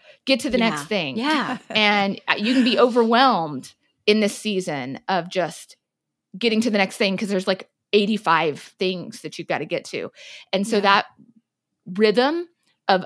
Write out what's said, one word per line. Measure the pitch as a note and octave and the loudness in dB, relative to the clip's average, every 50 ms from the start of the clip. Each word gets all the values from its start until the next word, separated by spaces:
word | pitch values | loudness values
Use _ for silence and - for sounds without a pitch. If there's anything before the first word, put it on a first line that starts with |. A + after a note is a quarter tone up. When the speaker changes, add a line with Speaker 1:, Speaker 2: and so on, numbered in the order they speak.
| _ - - _ _ | _ -20 -20 _ _
Speaker 1:
get | - C4 A#3+ | 0 0 0
to | - C4 | 0 0
the | A#3+ A#3+ | 0 0
next | A3+ A3 D3+ D3 | 0 0 -2 -4
Speaker 2:
Yeah. | C#3+ | -4
Speaker 1:
thing. | - G#3+ F#3+ D#3+ C3+ C3 A3 | -4 -4 -4 -4 -4 -4 -4
Speaker 2:
Yeah. | B3+ D4+ D#4 C#4 G3+ - B3+ - - | -2 -2 0 0 -2 -4 -6 -8 -8
Speaker 1:
<laughs> | - | -4
And, | G#3 G#3+ G#3+ G#3 G#3 G3+ G3 G3+ - - - | 0 2 2 4 4 2 0 0 -2 -2 -2
uh, | - - | -2 -2
you | - G#3 A#3 B3+ | 0 0 2 2
can | C4+ A3+ | 4 4
be | B3+ G#3+ - | 4 4 4
overwhelmed | A#3+ B3+ A3+ B3 A3+ A3+ A#3 A#3+ C4+ C4 A3 F3 D#3+ D3+ - C3 - - - _ _ _ _ _ _ | 4 4 4 2 2 4 4 4 4 4 4 2 -2 -4 -6 -10 -12 -14 -20 _ _ _ _ _ _
in | G#3 G#3 A3 | 2 2 2
this | G#3 G3+ G#3 | 2 0 -2
season | - - G#3+ G3 F#3 F3+ F3+ D3 C#3 B2 C3+ C3 - - - | -4 -6 -4 -4 -2 -4 -4 -6 -6 -6 -8 -10 -10 -4 -2
of | F#3+ F3 E3 F#3 | -2 -2 -2 -4
just | - F#3 E3+ D3+ - - - - - _ _ _ _ _ _ _ _ _ _ _ - | -4 -4 -4 -4 -6 -12 -18 -20 -20 _ _ _ _ _ _ _ _ _ _ _ -8
getting | F#3 A#3+ A#3 A3 A3 | -4 -2 0 2 2
to | A3+ B3 | 0 0
the | G#3+ G3+ | 0 0
next | F#3+ F#3+ - | 0 -2 0
thing, | - A3 F#3+ G3 | 0 0 0 0
'cause | - A3 F#3 | -2 -4 -4
there's, | G3+ F#3 F#3 | -4 -2 0
like, | G3+ F#3+ - - _ _ _ _ _ | 0 -2 -2 -6 _ _ _ _ _
eighty-five | - A3 G3+ G3+ A3 G3+ - E3 E3 D#3 E3 D#3 C#3 - | 2 2 2 2 0 0 2 2 2 2 2 0 -4 -6
things | - - _ - G3 F#3 F#3 F3 - - - - | -12 -16 _ -4 -4 -4 -4 -6 -8 -12 -14 -14
that | - D#3 - - | -14 -14 -12 -10
you've | D#3 - | -6 -6
gotta | D#3+ B2 D#3 | -6 -6 -4
get | D#3+ F3 - - | -6 -6 -6 -6
to. | - - A2+ E2+ - - - - - - - - _ | -8 -10 -10 -10 -12 -14 -18 -20 -20 -20 -20 -8 _
And | G3 F#3+ G3+ | -4 -2 -2
so | A3+ A3+ | 0 0
Speaker 3:
Yeah. | G3+ | 2
Speaker 1:
that | G3+ G3 G3 G#3 - - _ _ - _ _ _ _ _ _ _ _ _ _ _ _ | 4 4 4 4 2 -2 _ _ -20 _ _ _ _ _ _ _ _ _ _ _ _
rhythm | F3 F#3 G3+ A3 G#3+ F#3 A#3+ B3+ C#4+ E4 F4 F4 - _ _ _ _ _ _ _ - | -8 0 2 2 4 4 4 2 2 0 -2 -6 -10 _ _ _ _ _ _ _ 0
of | F#3+ F#3 F#3 | 0 0 0